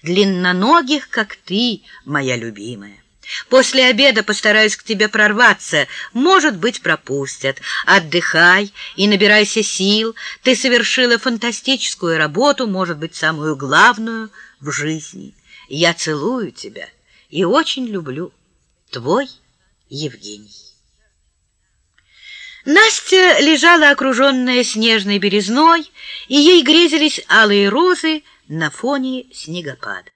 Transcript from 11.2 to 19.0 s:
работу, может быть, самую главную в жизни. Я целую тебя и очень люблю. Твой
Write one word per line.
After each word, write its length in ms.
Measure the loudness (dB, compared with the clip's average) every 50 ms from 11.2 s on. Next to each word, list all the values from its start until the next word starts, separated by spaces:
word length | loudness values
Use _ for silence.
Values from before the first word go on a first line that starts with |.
| 0 -4 -4 -4 -6 -6 -6 -6 -4 -4 -4 -4 -4 -8 -8 _ -4 -2 0
работу, 480 | 0 -2 -2 0 0 2 2 2 0 -4
может 320 | -4 -4 -4 -4 -6 -6
быть, 180 | -10 -10 -12 -8
самую 400 | -4 -4 -4 -4 -2 -4 -6 -4
главную 760 | -4 -4 0 4 4 4 4 2 0 -8 -10 -10 -10 -12 -14 _ -20 -20 -20 _ _
в 120 | -12 -10
жизни. 640 | -8 -6 -6 -6 -6 -8 -10 -16 -20 -20 -20 -20 _ _ _ _ -20 -20 -20
Я 260 | _ -4 0 0 0 0
целую 580 | -2 -6 -6 -6 -4 -4 -4 -4 -6 -8 -10
тебя 380 | _ -16 -20 -18 -18 -18 -20 -20 _ _ _ _ _ _ _ _
и 140 | -6 -4 -2
очень 420 | 0 0 0 0 -2 -6 -8 -8
люблю. 480 | -8 -8 -10 -10 -10 -10 -12 -12 -14 _ _ _ _ _ _ _ _ _ _ _ _
Твой 380 | -14 -10